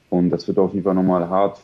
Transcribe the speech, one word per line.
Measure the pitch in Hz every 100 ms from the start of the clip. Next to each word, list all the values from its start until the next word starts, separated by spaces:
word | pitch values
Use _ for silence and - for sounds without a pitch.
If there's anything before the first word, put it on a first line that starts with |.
| _
Und | 90 90
das | 85 -
wird | 98
auf | 92
jeden | 101
Fall | 95 92
nochmal | 92 90 87
hart. | 95 98 -